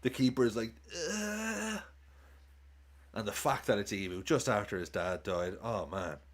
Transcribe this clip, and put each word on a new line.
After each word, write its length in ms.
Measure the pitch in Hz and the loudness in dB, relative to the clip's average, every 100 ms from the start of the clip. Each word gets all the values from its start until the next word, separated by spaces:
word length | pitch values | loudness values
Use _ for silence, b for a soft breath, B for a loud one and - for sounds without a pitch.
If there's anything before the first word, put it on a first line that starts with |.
The 80 | 127 | -2
keeper 360 | - 127 127 | 4 4 6
is 100 | 123 | 4
like, 180 | 110 113 - - - 160 | 4 -4 -8 -12 -6 -4
Ugh. 680 | 208 208 214 220 208 220 214 - - b b b b b - - - - - - | -2 -2 -2 -2 -2 -4 -4 -8 -18 b b b b b -20 -20 -20 -20 -20 -12
And 140 | - 104 | -6 -4
the 40 | |
fact 340 | - 151 127 - | 0 0 0 2
that 120 | 107 | 2
it's 120 | 101 | 2
Ibu 320 | 101 95 90 | -2 -2 -4
just 240 | 95 147 127 | 2 2 4
after 300 | 110 101 95 | 2 2 -4
his 120 | 87 | -2
dad 340 | - 87 90 | -2 -2 -2
died, 300 | - 90 87 95 | 0 0 0 -4
oh 240 | 113 110 85 | -4 -4 -2
man. 300 | 95 90 73 - | -4 -4 -6 -12